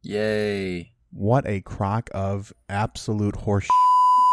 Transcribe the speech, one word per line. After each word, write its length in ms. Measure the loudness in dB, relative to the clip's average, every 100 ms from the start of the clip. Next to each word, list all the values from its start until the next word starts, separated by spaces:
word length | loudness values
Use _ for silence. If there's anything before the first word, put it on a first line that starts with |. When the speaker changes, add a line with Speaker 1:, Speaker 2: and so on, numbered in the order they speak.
Speaker 1:
Yay. 920 | -6 -4 -2 0 -2 -2 -4 -6 -10 _ _
Speaker 2:
What 340 | -6 0 0 0
a 120 | -6
crock 500 | -6 -6 -2 -2 -4
of 400 | -6 -4 -4 -8 -20 -8
absolute 680 | -4 -4 -6 -6 -2 -2 -2
horse 320 | 0 -2 2 4 6 6 6 6 6